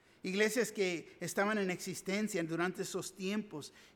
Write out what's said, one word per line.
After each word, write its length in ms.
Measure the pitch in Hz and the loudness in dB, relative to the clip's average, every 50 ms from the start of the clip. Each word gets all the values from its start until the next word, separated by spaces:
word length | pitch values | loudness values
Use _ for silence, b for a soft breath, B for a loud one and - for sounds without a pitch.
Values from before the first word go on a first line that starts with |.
| b b b b b | b b b b b
iglesias 480 | 185 185 202 214 214 214 254 214 - | 0 4 4 4 4 4 2 0 2
que 460 | - 214 190 180 175 151 - - - - | 2 0 2 2 0 -2 -6 -8 -10 -8
estaban 380 | 180 160 - 202 196 208 214 | -6 -2 0 2 2 4 4
en 120 | 208 196 185 | 2 2 2
existencia 720 | 180 175 - 190 160 - - 190 190 208 214 208 208 170 165 | 0 -2 -4 -6 -6 -6 -2 -2 0 0 0 0 0 0 0
durante 380 | 160 165 165 175 185 180 202 180 | 0 0 0 0 0 0 -2 -4
esos 300 | - - 185 156 - - | -4 -4 -6 -6 -6 -8
tiempos 600 | - 190 190 208 214 208 208 165 147 131 - B B B B B | -6 -4 -2 -2 -2 -4 -6 -8 -10 -10 -12 B B B B B